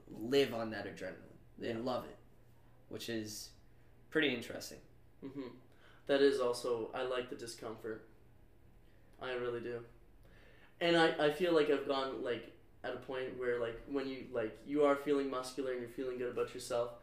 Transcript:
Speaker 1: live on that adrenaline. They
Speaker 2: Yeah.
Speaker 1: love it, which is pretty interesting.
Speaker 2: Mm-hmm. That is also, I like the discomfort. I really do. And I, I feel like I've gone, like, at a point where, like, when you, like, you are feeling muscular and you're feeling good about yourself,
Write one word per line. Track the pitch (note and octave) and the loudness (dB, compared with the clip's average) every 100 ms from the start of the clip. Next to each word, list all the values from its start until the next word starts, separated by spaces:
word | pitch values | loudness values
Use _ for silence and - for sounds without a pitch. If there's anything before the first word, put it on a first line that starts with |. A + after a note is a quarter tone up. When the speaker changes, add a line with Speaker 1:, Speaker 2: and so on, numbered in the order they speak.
| - | -16
Speaker 1:
live | G#2 A2+ C#3 C3 | -10 2 4 4
on | A2+ A2+ | 0 -4
that | G#2 G2+ | -6 -8
adrenaline. | F2 F#2 F#2 - - - - | -8 -10 -10 -16 -20 -20 -8
They | A2+ | -6
Speaker 2:
Yeah. | A2+ | -2
Speaker 1:
love | B2+ B2 | -2 -2
it, | - - - - - - - - - | -4 -14 -20 -20 -20 -20 -20 -20 -14
which | G#2+ - | -10 -4
is | A2+ G#2+ - - - - - - - - | -4 -4 -8 -12 -18 -20 -20 -20 -20 -2
pretty | D#3+ D3 B2 | 0 2 0
interesting. | - - - - - - - - | -6 -10 -10 -14 -18 -20 -20 -14
Speaker 2:
Mm-hmm. | C3+ C#3 B2 - - - - - - | -12 -10 -10 -14 -20 -20 -20 -16 2
That | C#3 | 8
is | C#3 C3+ | 8 8
also, | B2 A#2+ B2+ A#2 A2 | 2 2 0 0 -2
I | B2+ | -4
like | C3 B2 B2 | -2 -2 -4
the | C#3+ | -8
discomfort. | A#2 - A#2+ A2+ A2+ A2 - - - - - - - - - - - - | -10 -10 -10 -8 -8 -8 -12 -20 -20 -20 -20 -20 -20 -20 -20 -20 -20 -10
I | B2+ | -6
really | B2 B2 A#2+ | -2 -2 -2
do. | A#2 A#2+ A#2 - - - - - - - - - | -4 -6 -8 -18 -20 -20 -20 -20 -20 -20 -20 0
And | E3+ E3+ | 4 6
I, | E3 - D3+ | 6 6 2
I | |
feel | D3 F3+ | 4 4
like | D#3+ D3 | 6 6
I've | C#3 - | 4 2
gone, | C3+ C3+ A#2 | 0 0 -2
like, | B2 A2+ - - - - | -2 -4 -6 -18 -20 -10
at | A#2+ | -8
a | B2 | -6
point | B2+ C3 B2+ B2+ | -6 -6 -4 -2
where, | B2 A#2+ | 0 0
like, | A#2 A2+ - | -2 -4 -4
when | C#3 C3+ | -2 -2
you, | C3 A2+ | -6 -4
like, | B2 A2 - - | -2 -2 -4 -2
you | C#3+ | 4
are | C#3+ C#3 | 6 6
feeling | D3 C#3+ C3+ | 4 2 2
muscular | B2+ C3 - C3 | -2 -4 -4 -2
and | B2 | -2
you're | A#2+ | -6
feeling | - C3 B2+ | -6 -6 -2
good | A#2+ | -2
about | A2+ A#2 | 0 -2
yourself, | - - A#2+ A#2+ - | -4 -2 0 0 -4